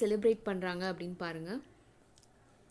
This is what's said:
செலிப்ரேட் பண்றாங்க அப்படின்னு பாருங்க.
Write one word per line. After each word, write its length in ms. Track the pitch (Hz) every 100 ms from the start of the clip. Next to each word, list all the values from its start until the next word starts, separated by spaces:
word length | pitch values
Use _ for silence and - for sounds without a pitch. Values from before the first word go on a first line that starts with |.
செலிப்ரேட் 400 | 208 214 220 214 208
பண்றாங்க 360 | 185 185 175 190
அப்படின்னு 260 | 170 175 180
பாருங்க. 260 | 170 160 170 254 - - - - - - - - - - -